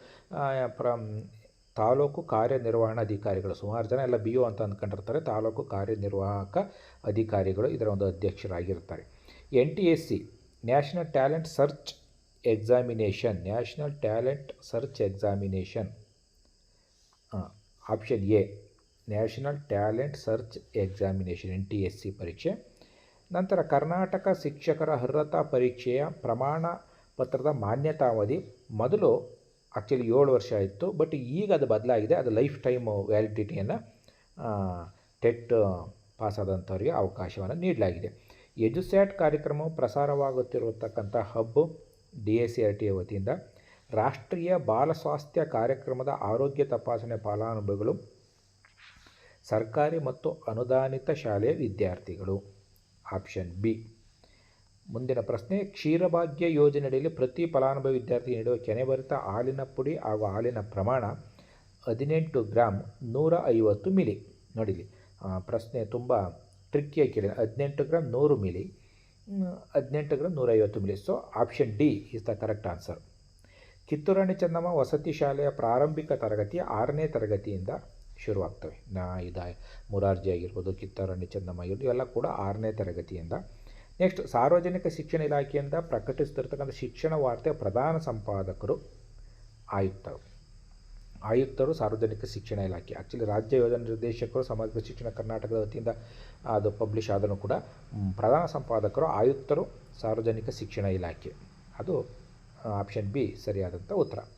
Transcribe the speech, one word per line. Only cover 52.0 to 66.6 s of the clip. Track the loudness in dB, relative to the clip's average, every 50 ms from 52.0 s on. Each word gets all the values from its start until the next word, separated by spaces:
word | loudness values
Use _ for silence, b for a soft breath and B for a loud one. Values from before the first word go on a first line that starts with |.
| -8 -12 -12 -8 -4 -4 -4 -4 -4 -8 -20 -20 _ _ _ _ _ _ _ _ -12 -8
ಆಪ್ಷನ್ | -6 -6 -6 -6 -8 -6 -6 -6 -6 -2
ಬಿ. | 0 0 0 -2 -4 -16 -20 -20 -20 b b b b b b b b b b b b b b _ _ -10
ಮುಂದಿನ | -8 -6 -2 -2 -2 -2
ಪ್ರಶ್ನೆ, | 0 -2 -2 -4 -4 -2 -2 -2 -2
ಕ್ಷೀರಭಾಗ್ಯ | -4 -6 -4 0 2 2 4 2 2 2 2 0 0 -2 0 0 2 4
ಯೋಜನೆಯಡಿಯಲ್ಲಿ | 6 6 6 6 4 0 0 0 0 0 0
ಪ್ರತಿ | -2 0 -2 0 0 0 -2
ಫಲಾನುಭವಿ | 0 2 4 4 4 2 2 2 2 0 0
ವಿದ್ಯಾರ್ಥಿಗೆ | 0 0 -2 0 0 -2 -4 -2
ನೀಡುವ | 0 0 0 0
ಕೆನೆಭರಿತ | 0 -2 -2 0 0 0 0 0 0 -2 -4
ಹಾಲಿನ | -4 -2 -2 -2 -2 -2 -2 -2 -4 -6
ಪುಡಿ | -6 -4 -4 -2 -2 -2 -2
ಹಾಗೂ | -2 -2 -2 0 0
ಹಾಲಿನ | 0 0 0 0 0 -2 -2
ಪ್ರಮಾಣ | -4 -4 -2 0 2 2 2 2 0 -2 -4 -6 -10 b b b b b b b b b b b -4 -4
ಹದಿನೆಂಟು | -2 -2 0 0 2 2 0 0 0 -2 0
ಗ್ರಾಂ | 2 4 4 4 4 4 0 -4 -6 -12 -10 -8
ನೂರ | -4 0 2 2 4 4 4 4
ಐವತ್ತು | 4 6 6 6 6 4 4 2 2
ಮಿಲಿ. | 4 4 4 2 0 -2 -6 -14 -20 -20 _ -10 -4 -2
ನೋಡಿಲಿ, | -2 -2 -2 -4 -6 -12 b b b b b b
ಆ, | -8 -6 -6 -6
ಪ್ರಶ್ನೆ | -4 -2 -4 -4 -4 -4 -4 -4 -4
ತುಂಬ | -2 -4 -4 0 2 2 2 2 0 -4 -10 -18 -20 -20 -20